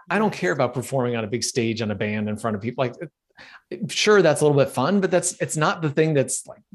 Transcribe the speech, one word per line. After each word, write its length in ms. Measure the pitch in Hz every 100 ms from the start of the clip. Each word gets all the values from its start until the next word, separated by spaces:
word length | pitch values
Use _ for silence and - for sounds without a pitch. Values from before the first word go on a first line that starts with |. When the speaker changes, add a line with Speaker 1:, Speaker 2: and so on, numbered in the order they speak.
| -
Speaker 1:
I 80 | 180
don't 160 | 214
Speaker 2:
Yes. 60 | -
Speaker 1:
care 120 | 180
about 200 | 151 123
performing 420 | 135 117 135 123 120
on 60 | 113
a 20 |
big 160 | 123
stage 380 | 113 - 117 113
on 100 | 110
a 40 | 101
band 340 | 107 107 107
in 80 | 107
front 180 | 117 107
of 60 |
people. 240 | 113 123 127
Like, 100 | 120 - _ _ _ - - -
it, 220 | - 180
sure, 300 | - - 208
that's 200 | 170 143
a 40 | 151
little 120 | 143
bit 120 | 135
fun, 300 | - 143 202
but 100 | 185
that's, 220 | 180 175 -
it's 160 | 151 156
not 240 | 156 190
the 80 | 160
thing 240 | 139 160
that's, 340 | 147 131 - -
like, 140 | - _